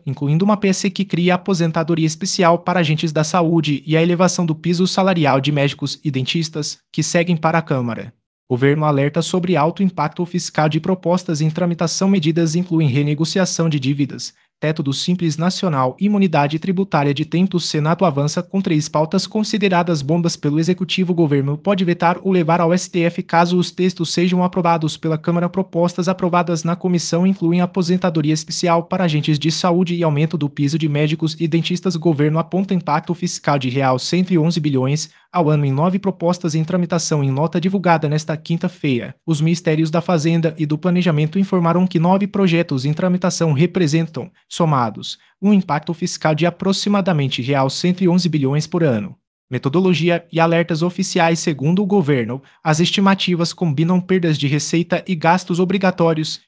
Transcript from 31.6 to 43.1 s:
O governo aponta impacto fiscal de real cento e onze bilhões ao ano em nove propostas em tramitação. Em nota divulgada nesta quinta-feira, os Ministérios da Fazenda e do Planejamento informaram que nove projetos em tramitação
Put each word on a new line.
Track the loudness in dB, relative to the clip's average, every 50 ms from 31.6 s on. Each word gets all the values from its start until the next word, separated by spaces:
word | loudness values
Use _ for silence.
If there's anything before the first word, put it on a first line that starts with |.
| 0 0 -4 -2 -2 -4 -4
O | 0
governo | 0 0 2 2 2 2 2 0
aponta | -2 -2 -2 -4 -2 0 -2
impacto | -2 0 0 -2 -2 0 -4 -6
fiscal | -4 -4 -6 -6 -4 -2 0 0 0
de | 0 -2
real | -2 0 2 2 0 0
cento | -2 -2 0 0 0 2
e | 2 2
onze | 2 2 0 0
bilhões | -2 0 0 0 0 0 -2 -2 -4 -8 _ _ _ _ -2
ao | 0 2 2
ano | 2 2 2
em | 0
nove | 0 0 0 0 0 0
propostas | -2 -4 -4 -2 -2 -2 -2 -2 -4 -4 -2
em | -2 -2
tramitação. | -2 -2 -2 -2 0 -2 -2 -2 0 -2 0
Em | 0 0
nota | 0 0 -2 0 -2 0
divulgada | -2 0 -2 0 2 2 2 2 2 0
nesta | -2 -2 -4 -4 -8 -8
quinta-feira, | -4 -4 -4 -2 -2 -6 -6 -4 -2 -2 -2 -2 -4 -8 -14 -12 _
os | -4 -2 0
Ministérios | 2 0 0 0 0 0 0 0 0 0
da | 0 -2
Fazenda | 0 0 0 0 2 2 0 2 0 0 -2 -2
e | -4
do | -4 -4 -2
Planejamento | 0 0 0 2 2 2 2 2 0 0 0 0
informaram | 0 0 0 0 2 2 2 2 2
que | 2 2 0
nove | 2 2 2 2 0
projetos | -2 0 2 2 2 2 2 0 0 -2 -2 -2
em | -2 -2
tramitação | 0 0 0